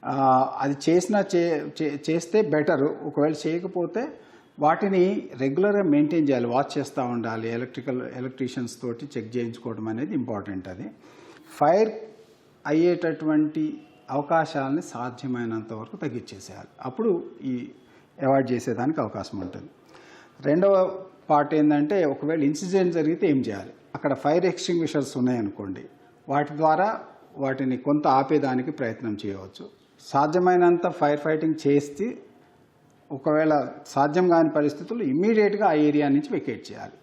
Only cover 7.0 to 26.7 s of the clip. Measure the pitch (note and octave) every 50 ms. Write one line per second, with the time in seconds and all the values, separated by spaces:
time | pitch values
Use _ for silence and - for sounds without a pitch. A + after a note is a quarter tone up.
7 | C3 B2 A#2+ A#2+ A2+ A2+ A2+ A2 A2 A2+ A#2 A#2 B2+ B2+ - - B2 - B2 B2+
8 | B2 B2 B2+ B2+ B2 C3 B2+ - C3+ A#2+ - - B2 A#2 A#2 - - B2 A#2 A#2
9 | - C#3+ - A#2 G#2+ A2 A#2 B2 A#2+ A#2 A2+ - - B2+ A2+ G#2+ G#2+ A2 A2 A2+
10 | C3+ F#3+ G#2+ C#3+ A#2+ A#2+ A2+ G2+ G2 G#2 G2 F#2 F2+ F#2+ F#2 F#2 - - - -
11 | - - - - - - - - - - - - D3+ D3 E3+ G3+ A3 G#3+ G#3+ -
12 | - - - - - _ _ _ _ _ _ _ _ D3 D3 D#3+ E3 F3 F3 D#3+
13 | E3+ E3 D#3+ - D#3 D#3 D#3 D3+ D#3 D3+ - D#3+ D3+ D3+ - - - - _ -
14 | _ - C3 C#3+ C#3+ - E3+ E3 D#3 D3+ - D3 C3+ C3+ C#3 D#3+ F3 - - A#2+
15 | A#2+ B2+ B2 - - C3 B2+ B2 A#2+ A2+ A2+ A2+ G#2+ A2+ A2+ A2 A2 A2+ - F#3+
16 | - D3 A#2+ A#2+ - - - G2 - - F#2+ - - - _ - - C3 B2+ -
17 | A3 A#3 F#3 - - - - - - C3+ B2+ B2 A#2+ - - - _ _ _ -
18 | _ _ _ - - C3 C3+ C3+ C3+ A#2+ B2+ A#2 - C3 A#2 G2+ A#2+ C#3+ D#3 D#3
19 | B2+ G#2+ - A2 F#2+ - - G2+ F#2 F2+ - F#2+ - - _ _ _ _ - -
20 | - - - - - _ _ _ - D3 D3 E3+ F#3 G3 G3 F#3+ F#3 F#3 F#3 -
21 | - - - - _ - D#3 D3 D3 D3 D#3 D#3 D3+ D3+ D3 D3 D3 D3+ G3+ G3
22 | E3+ D3 C3+ - - D3 D#3+ E3 C#3+ C#3 D3+ D3 - F3+ F#3 F#3+ F#3 F3+ E3 E3+
23 | D3+ D3+ E3 E3+ G#3+ F3 C#3+ C3 A#2+ A#2 G#2 G2 F#2+ - - - _ _ _ -
24 | - D3 C3+ - - C#3+ D#3 F3+ F3+ F#3 E3 - - - F3 E3+ D#3+ D3 - D#3
25 | C3+ C3+ - C3 B2 B2+ B2+ A#2+ G#2+ G2+ - - G#2 G2 F#2+ - - - - _
26 | - _ _ _ _ - C#3 C#3+ D3 D3 D#3 D3 D#3+ D#3